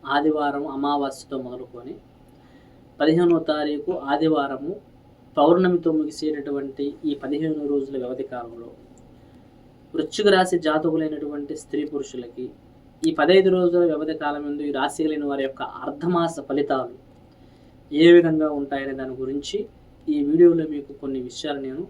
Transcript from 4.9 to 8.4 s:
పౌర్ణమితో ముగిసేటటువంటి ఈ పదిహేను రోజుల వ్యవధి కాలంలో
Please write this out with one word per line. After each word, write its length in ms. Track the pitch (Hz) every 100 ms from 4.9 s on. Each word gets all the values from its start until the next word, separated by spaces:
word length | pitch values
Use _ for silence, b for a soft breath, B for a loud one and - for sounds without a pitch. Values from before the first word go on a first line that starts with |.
| - - - - -
పౌర్ణమితో 540 | 147 175 185 175 165
ముగిసేటటువంటి 920 | 156 151 - 151 147 143 139 139 135 143 -
ఈ 80 | 156
పదిహేను 480 | 139 135 147 160 151 143
రోజుల 260 | 143 135 135
వ్యవధి 280 | 123 131 -
కాలంలో 400 | -